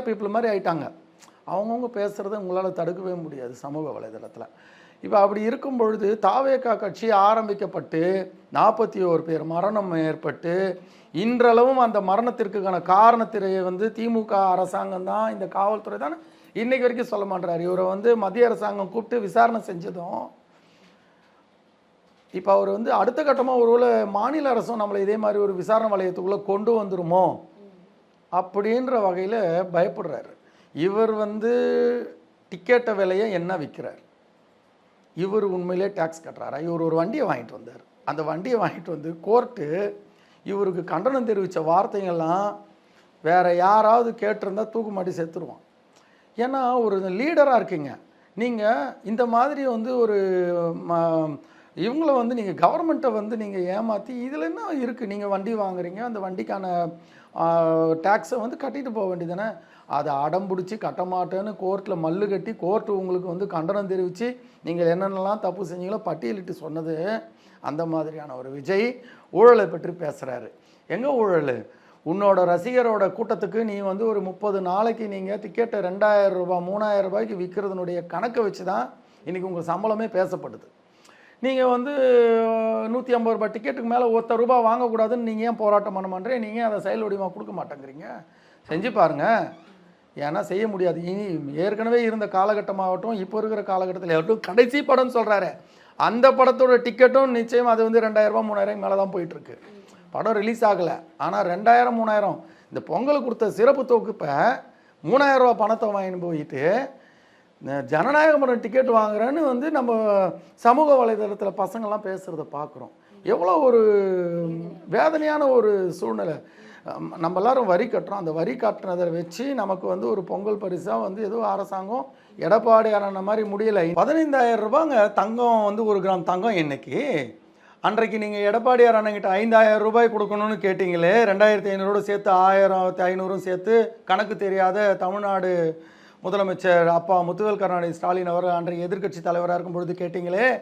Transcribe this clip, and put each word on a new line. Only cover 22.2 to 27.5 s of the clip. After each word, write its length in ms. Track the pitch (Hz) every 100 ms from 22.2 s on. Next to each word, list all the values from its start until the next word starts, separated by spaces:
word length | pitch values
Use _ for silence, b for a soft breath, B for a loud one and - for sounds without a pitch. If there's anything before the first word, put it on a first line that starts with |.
| _
இப்ப 160 | 180 190 196
அவர் 160 | 196 202
வந்து 140 | 233 220
அடுத்த 220 | 202 269
கட்டமா 320 | 294 262 254 254
ஒருவேளை 280 | 233 240 247 226 208 202
மாநில 320 | 233 302 277
அரசும் 280 | 233 180 226
நம்மளை 180 | 208 202 196
இதே 120 | 220 214
மாதிரி 140 | 208 202
ஒரு 80 | 185
விசாரணை 300 | 180 220 220
வளையத்துக்குள்ள 460 | 196 185 180 185 202 202
கொண்டு 220 | 196 220 226
வந்துருமோ 480 | 196 185 170 180 175 131 -